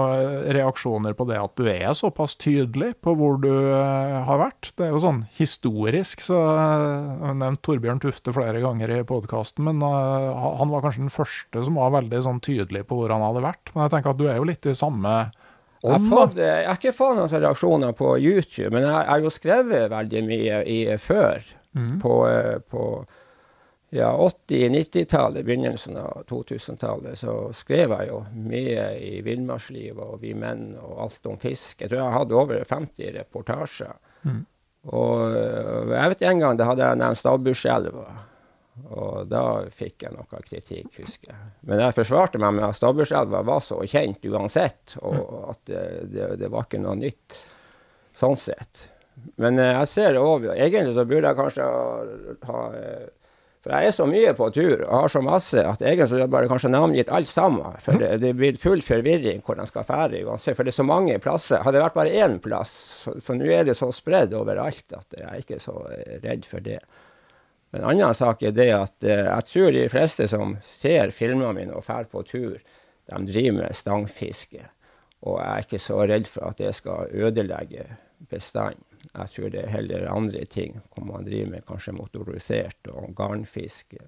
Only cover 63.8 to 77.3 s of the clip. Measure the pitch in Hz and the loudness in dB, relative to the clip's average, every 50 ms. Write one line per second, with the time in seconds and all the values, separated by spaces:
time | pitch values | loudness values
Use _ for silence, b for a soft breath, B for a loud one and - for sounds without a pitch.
63.8 | 139 123 131 - - 156 180 185 135 95 107 110 110 104 101 98 127 147 - - | 0 -4 -4 -4 -2 2 4 4 4 4 0 -2 -2 -2 -2 -2 -4 -6 -6 -10
64.8 | - - - - - _ - - - - 95 - - - - - - - - - | -16 -18 -18 -18 -16 _ -16 -16 -14 -12 -12 -14 -12 -10 -12 -12 -10 -12 -12 -12
65.8 | - - - - - - 57 - - 113 120 - - - - - 101 107 104 - | -12 -12 -12 -14 -12 -12 -14 -10 -6 -6 -6 -6 -8 -10 -12 -10 -10 -8 -10 -10
66.8 | _ b b b b b b b b b b b b b b b b _ - - | _ b b b b b b b b b b b b b b b b _ -10 -6
67.8 | 101 113 156 202 196 - 113 - 127 117 113 - - 107 107 117 123 123 107 101 | -2 0 2 4 4 2 2 2 2 0 0 2 0 0 4 4 6 6 6 4
68.8 | 98 98 _ - - 104 104 101 101 92 90 117 - - - 180 190 170 131 127 | 2 -2 _ -4 0 2 2 2 2 2 0 -2 -2 -2 2 4 6 6 6 4
69.8 | 123 123 - 135 156 156 - - 113 101 107 104 104 101 101 101 - - - - | 2 2 2 2 2 2 2 0 0 0 0 -2 -2 -2 -6 -8 -10 -16 -16 -4
70.8 | - 139 170 156 101 98 - - 113 117 127 131 131 117 98 92 92 92 82 82 | 0 2 4 4 4 2 0 -2 -2 0 0 0 0 -2 -2 -4 -6 -8 -10 -12
71.8 | - - 113 120 113 - - 95 - - - 123 123 107 - 104 _ b b b | -8 -8 -8 -8 -8 -8 -8 -10 -10 -6 -6 -6 -6 -6 -8 -10 _ b b b
72.8 | b b b b b - 92 95 98 98 95 110 131 127 104 95 85 82 - - | b b b b b -12 -8 -8 -6 -2 0 2 2 2 2 2 -2 -4 -6 -8
73.8 | - 98 101 104 104 104 - - - - - - - _ - - - - _ _ | -4 -2 -2 -2 -2 -4 -8 -8 -10 -10 -8 -12 -14 _ -18 -20 -20 -20 _ _
74.8 | b b b b b b b _ - 98 92 87 85 92 104 104 104 - - 95 | b b b b b b b _ -6 -4 -4 -2 -2 -4 -4 -6 -6 -6 -8 -8
75.8 | - - 104 101 104 101 107 110 110 - - - - - 107 - 101 101 101 - | -6 -4 0 2 2 2 2 2 0 -4 -8 -10 -10 -10 -8 -6 -6 -6 -6 -6
76.8 | - - 90 82 87 - - 101 107 113 | -8 -10 -8 -8 -8 -6 -4 0 0 2